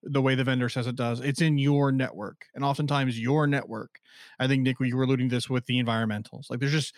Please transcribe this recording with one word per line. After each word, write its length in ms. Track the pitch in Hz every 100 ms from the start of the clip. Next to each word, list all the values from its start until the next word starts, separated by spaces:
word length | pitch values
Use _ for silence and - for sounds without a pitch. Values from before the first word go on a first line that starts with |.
| -
the 140 | 139
way 140 | 131
the 100 | 131
vendor 240 | 131 127 127
says 180 | 131 120
it 100 | 127
does, 220 | 120 120
it's 200 | 135 135
in 160 | 160 143
your 340 | 139 143 139
network. 540 | 135 131 85 101 - -
And 80 | 139
oftentimes 560 | 139 139 147 143 131 113
your 280 | 117 151 147
network, 540 | 139 - 110 - - _ - - -
I 80 | 131
think, 160 | 135
Nick, 140 | 131 123
you 160 | 127 127
were 60 |
alluding 260 | 131 131 127
to 40 |
this 140 | 123 -
with 160 | 127
the 180 | - 123
environmentals. 680 | 117 113 113 104 - 120 143
Like, 100 | 123
there's 120 | 139
just, 220 | 151 139